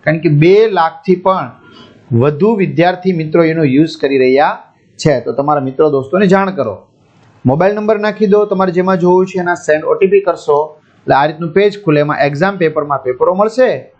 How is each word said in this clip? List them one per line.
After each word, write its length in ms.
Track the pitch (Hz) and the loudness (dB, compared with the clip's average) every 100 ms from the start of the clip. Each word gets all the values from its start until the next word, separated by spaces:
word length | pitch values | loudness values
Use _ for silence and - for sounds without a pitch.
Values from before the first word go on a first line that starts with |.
| 156 | -2
કારણ 120 | 160 | -2
કે 60 | 160 147 | 0 4
બે 80 | 165 202 220 | 4 4 4
લાખથી 400 | 185 165 - - 180 | 0 -2 -4 -2 0
પણ 240 | 185 185 127 - - - - - _ 117 | 0 -2 -6 -14 -20 -20 -20 -20 _ 0
વધુ 280 | 139 147 208 220 | 0 0 -2 0
વિદ્યાર્થી 560 | 170 139 175 180 190 170 | -2 0 0 0 -4 -4
મિત્રો 260 | 156 170 160 | -2 0 0
એનો 100 | 165 147 | 0 0
યુઝ 240 | 131 160 - | 2 0 -2
કરી 180 | 139 139 | -2 2
રહ્યા 360 | 127 135 160 226 - _ _ - | 2 2 0 -2 -14 _ _ -4
છે. 160 | 156 131 | 0 0
તો 80 | 135 123 | -2 -4
તમારા 260 | 143 147 131 | -2 -2 -2
મિત્રો 200 | 135 156 | 0 0
દોસ્તોને 320 | 139 131 185 202 | 0 -2 0 2
જાણ 180 | 190 190 165 | 2 0 -4
કરો. 160 | 120 95 _ _ _ _ _ _ 127 | -8 -8 _ _ _ _ _ _ -2
મોબાઈલ 240 | 143 185 208 | 2 0 0
નંબર 200 | 214 214 | -2 0
નાખી 240 | 214 196 208 | -2 -2 2
દો, 80 | 208 208 | 2 2
તમારે 200 | 190 190 170 | 0 0 0
જેમાં 240 | 185 185 | 0 0
જોવું 220 | 180 185 185 | 2 2 0
છે 80 | 185 | -4
એના 120 | 175 175 | -4 -4
સેન્ડ 240 | - 151 156 | -2 -2 0
ઓ 60 | 151 | 0
ટી 140 | 190 | 2
પી 100 | 196 190 | 2 0
કરશો 300 | 160 - 147 151 - _ | -4 0 0 -2 -10 _
એટલે 240 | _ - 139 | _ -2 0
આ 80 | 151 | 0
રીતનું 200 | 156 170 170 | -4 -2 0
પેજ 240 | 202 202 160 | 0 0 0
ખુલે, 140 | 151 | 0
એમાં 180 | 147 139 143 | 0 -2 -2
એક્ઝામ 360 | 143 190 196 | 0 -4 0
પેપરમાં 400 | 160 156 147 139 127 | -2 -2 -4 -4 -4
પેપરો 260 | 127 160 185 | -2 -2 0
મળશે 280 | 214 220 254 139 - | -2 0 0 0 -10